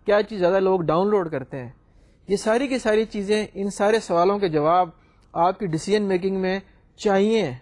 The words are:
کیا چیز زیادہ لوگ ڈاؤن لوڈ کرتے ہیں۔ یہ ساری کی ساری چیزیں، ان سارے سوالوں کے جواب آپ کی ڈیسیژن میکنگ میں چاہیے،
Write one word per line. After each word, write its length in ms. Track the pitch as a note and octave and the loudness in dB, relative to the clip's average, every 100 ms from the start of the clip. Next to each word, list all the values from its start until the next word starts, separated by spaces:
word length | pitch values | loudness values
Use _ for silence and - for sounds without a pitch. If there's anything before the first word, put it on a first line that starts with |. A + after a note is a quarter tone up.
| - | 0
کیا 180 | G#3 | 0
چیز 160 | G#3 G#3+ | 0 0
زیادہ 200 | F3 F#3+ | 2 2
لوگ 200 | F#3+ F#3+ | 2 2
ڈاؤن 280 | D#3+ D#3+ G3+ | 2 0 2
لوڈ 240 | G#3 E3 | 0 -2
کرتے 280 | C#3+ B2+ C#3 | -8 -10 -12
ہیں۔ 100 | B2 - _ _ _ _ - | -14 -18 _ _ _ _ -4
یہ 80 | G3 | -2
ساری 320 | A3 A#3 C4+ | 0 0 0
کی 100 | B3+ | -2
ساری 280 | A3+ G#3+ A3 | 0 0 0
چیزیں، 420 | G#3+ G3 G#3+ G#3 | -6 -2 -2 -2
ان 160 | - G3+ | -6 -8
سارے 300 | - G3+ A3+ | 0 0 0
سوالوں 400 | - E3+ F3+ G3+ | 0 2 2 2
کے 100 | G3 | 0
جواب 400 | D3+ D3+ F3+ F3 - _ _ _ | 0 2 2 0 -6 _ _ _
آپ 260 | E3 F3 F#3+ | 0 0 0
کی 60 | G3 | -4
ڈیسیژن 380 | D#3 - G#3+ | -4 -2 0
میکنگ 340 | G3+ F#3 F#3+ F#3+ | 0 -2 -2 -2
میں 220 | F#3 F#3+ - _ _ - | -2 -4 -8 _ _ -6
چاہیے، 560 | G#3+ G3 G#3+ A3+ D#3+ B2 | 0 2 2 0 -2 -8